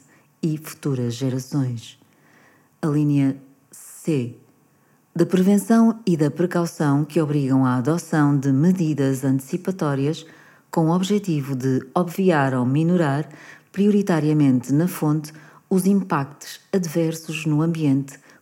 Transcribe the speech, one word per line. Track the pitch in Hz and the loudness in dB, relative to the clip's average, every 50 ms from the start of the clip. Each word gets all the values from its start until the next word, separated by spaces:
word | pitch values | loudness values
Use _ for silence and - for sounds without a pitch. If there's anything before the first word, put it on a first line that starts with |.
| - _ _ _ _ _ _ - - | -20 _ _ _ _ _ _ -6 -4
e | 160 156 | -4 -4
futuras | 151 156 - - - - 156 135 123 123 120 117 | -4 -8 -14 -14 -8 -6 -4 -4 -2 -4 -4 -4
gerações. | 117 135 131 123 131 127 - - 147 131 127 120 117 - - - _ _ _ _ _ _ _ _ _ _ _ _ _ _ _ _ - | -4 -4 -4 -4 -4 -6 -4 -4 -2 -2 -2 -4 -8 -12 -16 -20 _ _ _ _ _ _ _ _ _ _ _ _ _ _ _ _ -6
A | - | -4
linha | 156 143 151 151 147 143 143 139 135 135 135 - - _ _ _ _ | -2 0 2 2 2 2 2 2 0 -2 -4 -10 -20 _ _ _ _
C, | - - - - - - - - 156 135 120 120 117 - _ _ _ _ _ _ _ _ _ _ _ _ _ _ - | -20 -20 -20 -20 -18 -10 -4 -2 -2 -2 -2 -4 -10 -14 _ _ _ _ _ _ _ _ _ _ _ _ _ _ -2
da | 165 170 | -2 0
prevenção | 170 - 180 185 196 208 202 196 - 226 226 226 226 220 226 - | 2 2 2 4 4 4 2 2 4 4 4 4 4 2 0 0
e | - 175 | 0 0
da | 147 156 143 | 2 2 0
precaução | - - 175 180 - 175 170 165 - - 165 143 139 143 151 | 0 -2 -2 0 0 -2 -2 -2 -2 -2 0 2 2 2 0
que | 147 - 175 | 0 0 0
obrigam | 156 143 147 147 139 127 135 131 131 | 0 0 0 0 0 2 2 2 2
à | 127 123 | 2 2
adoção | 127 117 139 160 175 165 - - 156 147 143 143 | 0 0 0 -2 -2 -2 -2 0 2 2 2 2
de | 143 131 139 | 2 0 2
medidas | 135 131 151 185 185 190 170 156 151 139 139 135 135 127 139 | 2 2 4 2 2 2 0 -2 0 0 0 0 0 0 0
antecipatórias | 135 131 135 - - - 180 180 196 190 190 170 147 139 135 135 147 160 156 - - - - - - - _ _ - | 0 0 -2 -2 -4 -8 -6 -6 -6 -4 -2 -2 -2 -2 -2 -2 -2 -4 -6 -10 -20 -20 -20 -20 -20 -20 _ _ -6
com | - 170 160 156 | -2 0 0 2
o | 165 | 2
objetivo | 185 190 185 208 208 202 185 165 147 135 131 139 | 0 0 0 -2 -2 0 -2 -4 -4 -2 -4 -6
de | 127 123 135 131 127 - - - | -4 -2 0 0 -2 -2 -2 -2
obviar | 180 180 175 165 - 196 185 170 147 139 135 131 | -2 -2 -2 -2 0 2 2 2 2 2 0 0
ou | 127 123 | 0 0
minorar, | 123 131 151 165 170 180 180 165 143 139 143 156 - - - - - - - _ _ | 0 0 0 2 2 2 2 2 0 0 -2 -4 -8 -12 -20 -20 -20 -20 -20 _ _
prioritariamente | - 185 202 208 202 208 196 196 175 156 147 151 156 151 147 139 127 127 123 - 135 | -4 0 2 2 2 2 2 2 0 0 2 2 2 4 4 4 4 2 0 0 0
na | 147 170 180 | 0 0 0
fonte, | 180 - 165 151 151 156 151 - - - - - - - _ | -2 -2 -2 0 0 0 -4 -8 -16 -20 -20 -20 -20 -16 _
os | - 190 190 175 | -2 0 0 2
impactos | 196 202 196 185 185 180 147 135 139 - - - - - - _ - | 2 2 2 0 -2 -4 -4 -4 -6 -10 -18 -18 -20 -20 -20 _ -4
adversos | - 196 175 160 147 170 165 160 165 160 - - 156 156 - | -4 -4 -2 -2 -2 0 0 0 -2 -6 -8 -10 -10 -6 -2
no | 160 151 147 160 | 0 0 0 0
ambiente | 170 165 160 156 143 135 139 139 139 - - _ - - _ | 0 0 0 0 2 2 0 0 -4 -12 -20 _ -20 -20 _